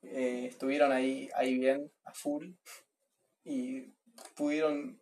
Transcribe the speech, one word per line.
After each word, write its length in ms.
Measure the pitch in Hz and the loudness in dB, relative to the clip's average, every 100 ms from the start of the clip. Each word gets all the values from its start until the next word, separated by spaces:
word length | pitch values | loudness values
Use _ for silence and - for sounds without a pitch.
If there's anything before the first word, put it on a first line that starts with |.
eh, 460 | - 135 127 123 123 | -8 -2 -2 -2 -6
estuvieron 420 | - 135 143 143 | -4 -2 4 4
ahí, 380 | 131 131 135 135 - | 4 2 -2 -4 0
ahí 220 | 131 127 | 2 4
bien, 340 | 131 139 147 _ | 4 2 -2 _
a 100 | - | -18
full. 400 | - 147 147 170 180 - - _ _ _ _ _ _ | -10 -4 -4 -6 -16 -20 -20 _ _ _ _ _ _
Y 500 | - 139 127 131 127 _ _ - - - | -6 -4 -2 -6 -10 _ _ -20 -20 -2
pudieron 640 | 147 151 156 147 147 - | 0 4 2 2 -4 -10